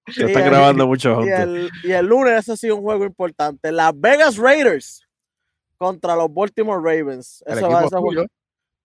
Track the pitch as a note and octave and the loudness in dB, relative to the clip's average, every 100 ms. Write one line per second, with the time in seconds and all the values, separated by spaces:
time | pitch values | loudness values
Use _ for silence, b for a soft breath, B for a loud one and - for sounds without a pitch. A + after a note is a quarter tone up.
0 | - B3 - C3 C#3 C#3 C#3 C3+ C3 C3 | -14 -4 0 2 4 6 6 4 2 0
1 | C3 A#2 A2+ F#3 F3 F3 F3 E3+ F3 F#3 | 0 0 0 0 -2 -4 -8 -8 -4 -2
2 | F3+ A#3+ C4 A3+ G#3+ A3 A#3 G#3 G3+ G#3+ | 2 2 2 0 -2 -6 -4 -4 -2 -4
3 | G3+ F#3 F3+ - D3+ C#3+ D#3+ E3 D#3+ D3 | -4 -6 -8 -4 -6 -6 -6 0 0 2
4 | F#3+ C#4+ D#4 G#3 A#3+ D4+ C4 D3+ - - | 2 4 2 2 2 2 2 -2 -6 -20
5 | _ _ _ _ _ _ _ - F3+ F3+ | _ _ _ _ _ _ _ -8 -8 -6
6 | F3 E3+ E3 D3+ G#3 - A3 G3 D#3+ D#3+ | -2 -2 -2 -2 -4 -4 -4 -2 -2 -2
7 | D3 C3 B2+ - - - F3+ E3+ D#3 F#3 | -2 -8 -14 -18 -10 -4 0 2 0 -2
8 | F3 E3 F#3+ _ _ _ _ _ | -2 -2 -6 _ _ _ _ _